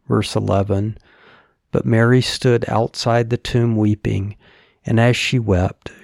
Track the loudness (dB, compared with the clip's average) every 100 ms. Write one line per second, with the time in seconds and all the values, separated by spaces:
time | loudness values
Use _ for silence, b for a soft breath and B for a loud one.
0 | -4 -2 -2 -4 0 0 0 -2 -4 -8
1 | b b b b b b b -4 0 2
2 | 4 4 2 -2 0 0 0 -2 -2 -4
3 | -2 0 0 -4 -2 0 0 2 2 0
4 | -2 -4 -6 -10 b b b b -2 2
5 | 2 2 0 -2 0 0 0 -4 -18 -18